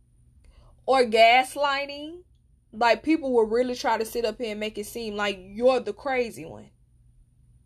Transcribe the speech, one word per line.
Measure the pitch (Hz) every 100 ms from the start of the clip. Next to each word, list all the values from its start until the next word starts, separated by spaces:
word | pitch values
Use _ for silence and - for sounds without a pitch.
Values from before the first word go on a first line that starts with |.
| _ _ _ _ _ _ - _ -
Or | 262
gaslighting. | 247 220 226 254 262 285 285 277 285 285 302 349 359 _ _ _ _
Like, | 214 233 220
people | 285 320 269
will | 240 220
really | 233 254 247
try | 269 220
to |
sit | 220 240
up | 226 214
here | 226
and | 208
make | 214 214
it | 208
seem | 233 226
like | 208 202 190
you're | 185 202 247 254
the | 214
crazy | 208 285 254 233 -
one. | 156 104 - _ _ _ _ _ _ _ _ _